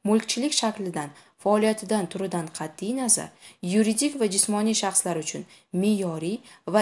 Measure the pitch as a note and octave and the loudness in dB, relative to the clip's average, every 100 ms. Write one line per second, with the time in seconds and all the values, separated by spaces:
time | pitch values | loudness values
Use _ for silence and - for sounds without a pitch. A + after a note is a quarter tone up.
0 | G3+ A3 - A#3 C#4+ - A3+ G#3+ F#3+ D#3+ | 4 2 2 -2 0 0 -2 -2 -6 -6
1 | D3 - _ _ G3 G#3+ A3 A3 F#3 G#3+ | -8 -12 _ _ 2 4 4 0 0 0
2 | F3 F#3 F#3+ F3+ E3 - D#3 - G3 C4 | 0 -4 -4 -4 -6 -8 -10 -6 -4 -2
3 | B3 - D#3+ _ - - F3+ G3+ G#3+ A3 | 0 0 -2 _ -20 -8 0 2 4 2
4 | C#4+ C#4+ G#3+ F#3+ - G#3 A3 A3 G3 F#3 | 0 0 0 2 0 0 0 0 0 0
5 | F3+ D#3+ D3+ D3 - - _ F3+ G3+ G3+ | 0 -2 -4 -8 -12 -20 _ 0 2 2
6 | F3+ D#3+ E3 A3 - - - G3+ | 0 -2 -4 -6 -10 -14 0 2